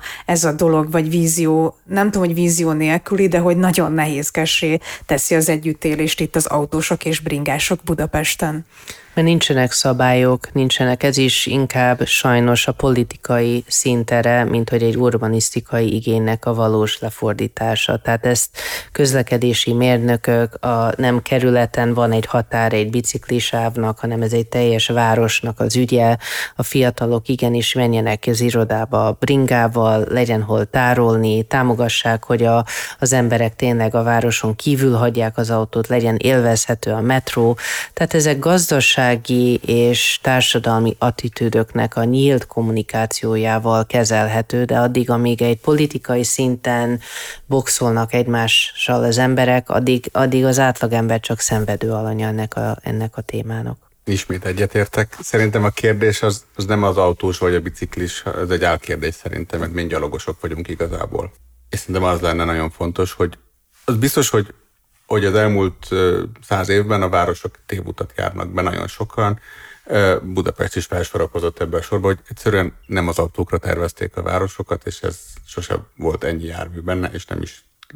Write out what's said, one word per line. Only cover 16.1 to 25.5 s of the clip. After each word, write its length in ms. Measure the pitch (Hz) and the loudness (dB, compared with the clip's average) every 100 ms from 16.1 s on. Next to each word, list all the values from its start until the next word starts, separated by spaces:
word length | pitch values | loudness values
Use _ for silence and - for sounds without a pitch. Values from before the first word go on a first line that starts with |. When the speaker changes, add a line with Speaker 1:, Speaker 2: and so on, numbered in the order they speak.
| 113 110 113 123 | 0 0 -2 -2
Speaker 2:
a 80 | |
valós 460 | 117 110 110 107 - | 0 2 2 0 -2
lefordítása. 1000 | 113 - 110 104 110 - 113 113 - - | -6 -4 -4 -2 -4 -2 -2 0 -2 -2
Tehát 280 | - 113 123 | 0 0 0
ezt 320 | 120 - - - - - | 0 -2 -6 -10 -10 -8
közlekedési 800 | - 139 131 120 120 123 113 - | 0 2 2 0 0 0 0 0
mérnökök, 800 | 120 127 123 120 117 - 117 117 | 2 2 2 2 0 2 0 0
a, 400 | - 127 117 113 - | -4 -2 0 0 0
nem 240 | 131 120 | 0 0
kerületen 720 | - - 127 123 117 - 117 | 0 0 4 2 2 0 0
van 180 | 120 117 | 2 2
egy 140 | 113 110 | 0 0
határ 480 | 120 113 117 113 | -2 0 0 0
egy 160 | 110 107 | 0 0
biciklisávnak, 1120 | 120 117 120 - 123 - 120 117 120 113 107 | -2 -2 -6 -2 -2 0 -2 -2 -2 -4 -2
hanem 220 | 120 117 | -4 -2
ez 120 | 113 | 0
egy 140 | 117 113 | 0 0
teljes 400 | 123 120 113 - | 0 2 2 2
városnak 720 | 120 113 113 113 - 120 | 2 4 4 2 0 -4